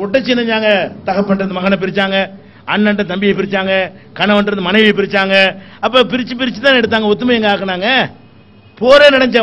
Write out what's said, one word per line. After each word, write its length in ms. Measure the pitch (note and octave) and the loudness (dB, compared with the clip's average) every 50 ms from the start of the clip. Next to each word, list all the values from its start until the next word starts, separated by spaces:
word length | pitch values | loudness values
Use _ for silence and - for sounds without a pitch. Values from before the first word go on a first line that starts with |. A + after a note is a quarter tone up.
| G3 | -4
உடைச்சு 300 | G3+ A3+ C4+ A3 C4 B3 | -2 -2 -2 0 0 -2
நினைஞ்சாங்க, 360 | A#3+ A#3 A3+ A3 A3 A3 G#3+ G#3 F#3+ D3+ B2+ - - - G3 | -2 -2 -2 -2 0 0 0 0 0 0 -4 -8 -8 -8 -4
தகப்பன்றது 500 | F#3 F#3+ G3+ G3+ G3 G3 G3 G3 F#3 F#3 | -2 -2 0 0 0 -2 -2 -4 -4 -4
மகனை 200 | F#3 G3 G3 E3+ | -2 -2 -2 -2
பிரிச்சாங்க, 360 | F#3+ F#3+ - G3+ G3 F#3+ G3 G3 F#3+ F3+ - - - - - - - - D#3+ | -2 -4 -2 -2 -2 -2 0 -2 -4 -4 -8 -14 -20 -20 -20 -14 -8 -4 -2
அண்ணன்ட்ட 300 | G3+ G#3+ G#3 G#3 G3+ G3+ D#3+ | 0 0 0 0 -2 -4 -4
தம்பியை 220 | F3+ G3 G3+ G3+ F#3 F#3 | -4 -2 0 0 0 0
பிரிச்சாங்க, 340 | G3 G3 G3 G3 F#3+ F#3+ F#3+ F#3+ F#3 E3+ - - - - - - | -2 -4 -4 -4 -2 0 0 -2 -2 -4 -8 -14 -20 -14 -8 -4
கணவன்றது 420 | F3+ G#3 G#3 G#3 G3+ G#3 G#3 G3 F3+ F3+ | 0 0 2 2 0 0 -2 -4 -2 0
மனைவியை 260 | G3 A3 A3 G#3+ G3+ G3+ | 2 2 4 4 2 0
பிரிச்சாங்க. 360 | G3 E3+ E3+ G3 F#3+ F#3+ G3 G3 F#3+ F#3+ - - - - - - - | 0 -2 0 -2 0 2 2 2 2 2 0 -4 -12 -20 -10 -6 -4
அப்ப 180 | A3 A#3 B3+ A#3+ F3 | 0 2 2 0 0
பிரிச்சு 220 | G#3+ B3 A#3 G3 B3+ A#3+ | -2 -6 -6 -6 -8 -6
பிரிச்சு 220 | C4 B3 - G#3 B3 | -6 -6 -4 -2 0
தான் 160 | C#4 C4+ B3 | 2 2 2
எடுத்தாங்க. 320 | A3+ G3+ A3+ A3 A3 G#3 | 2 0 0 0 0 0
ஒத்துமை 240 | G#3 - B3 B3 A#3+ A3+ | -2 0 0 0 0 0
எங்க 120 | G#3+ G#3 | 2 0
ஆக்குனாங்க? 380 | G3+ F3+ G3 F#3+ F#3 F3+ F#3+ A#3 C4 B3+ F#3 - - - - - - - - _ - - - - - - | 0 -2 -2 -4 -4 -4 -2 0 0 0 -2 -2 -6 -14 -20 -20 -20 -20 -20 _ -20 -20 -20 -20 -10 -2
போரே 280 | A3 B3+ C#4 C#4+ D4 D4 C4+ | 2 4 6 8 8 6 6
நடந்துச்ச 260 | C4 C4 B3 G3+ A#3+ | 4 2 2 2 2